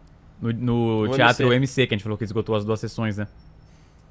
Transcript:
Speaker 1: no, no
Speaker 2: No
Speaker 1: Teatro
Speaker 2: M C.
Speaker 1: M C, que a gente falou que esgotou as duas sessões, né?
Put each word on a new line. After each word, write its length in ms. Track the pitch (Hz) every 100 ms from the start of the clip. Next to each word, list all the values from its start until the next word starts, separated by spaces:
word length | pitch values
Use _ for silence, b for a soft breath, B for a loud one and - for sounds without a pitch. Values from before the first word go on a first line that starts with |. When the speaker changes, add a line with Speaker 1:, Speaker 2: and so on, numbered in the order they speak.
| - - - -
Speaker 1:
no, 120 | 117
no 540 | 113 123 120 117 110 107
Speaker 2:
No 60 | 135
Speaker 1:
Teatro 300 | 120 120 123
Speaker 2:
M 0 |
C. 40 | 127
Speaker 1:
M 100 | 135
C, 200 | - 123
que 60 |
a 20 | 110
gente 80 |
falou 120 | 104 104
que 60 |
esgotou 320 | 101 107 107
as 100 | 107
duas 140 | 104 110
sessões, 380 | 110 - 110 104
né? 100 | 101 - - - b b b b -